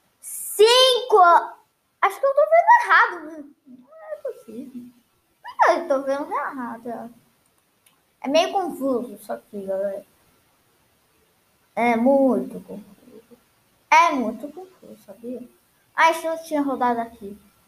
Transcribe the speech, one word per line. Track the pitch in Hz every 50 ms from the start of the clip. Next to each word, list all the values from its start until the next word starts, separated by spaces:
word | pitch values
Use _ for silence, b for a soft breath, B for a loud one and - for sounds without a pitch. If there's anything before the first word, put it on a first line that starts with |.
| _ _ _ _
cinco, | - - - - - - - - 415 453 480 508 523 523 494 440 - 508 440 403 359 339 339 302 - - - - _ _ _ _ _ _ _ _
acho | - 403 392 -
que | -
eu | 554 539
tô | 571
vendo | 605 605 640 659 - 880 960 960 960
errado, | 415 370 359 466 440 359 339 302
né? | 302 330 311 285 - _ _ _
Não | 277 247 - _ _ 622 640 640 640
é | 605
possível. | - - 523 - - - - 214 233 294 269 - 247 - - - _ _ _ _ _ _ _ _ _ -
Não, | 960 - - - 349 339
eu | 320 339
tô | 349 285 269 277
vendo | 269 269 277 302 320
errado. | 403 539 - - 302 269 247 233 226 233 - 240 226 226 226 240 - _ _ _ _ _ _ _ _ _ _ _ _ _ _ _ _ _ _ _ _ _
É | -
meio | 254 285 320 359 381
confuso | 392 392 359 294 - - 262 269 262 226 - - 202
isso | - - - 233
aqui, | 226 - _ - 202 190
galera. | 190 190 190 196 202 196 - - _ _ _ _ _ _ _ _ _ _ _ _ _ _ _ _ _ _ _ _ _ _ _ _ _ _ _ _ _ _ _ _ _ _
É | 208 233 240 233
muito | 226 240 262 277 277 269 262 226 190 - - 117 -
confuso. | - - 190 208 - - - _ _ _ - - - _ _ _ _ _ _ _ _ _ _ _ _ -
É | 294 320 339 339
muito | 302 262 226 214 214 - - 285
confuso, | 294 359 381 381 _ _ - 214 214 214 _
sabia? | - 190 - 233 240 254 240 247 - _ _ _ _ _ _ _ _ _
Ah, | - 311 330
acho | 330 330
que | -
eu | 320 330 320 -
tinha | - 311 294
rodado | 285 277 262 240 247 247 240 233
aqui. | 226 233 - - 202 196 208 - _ _ _ _ _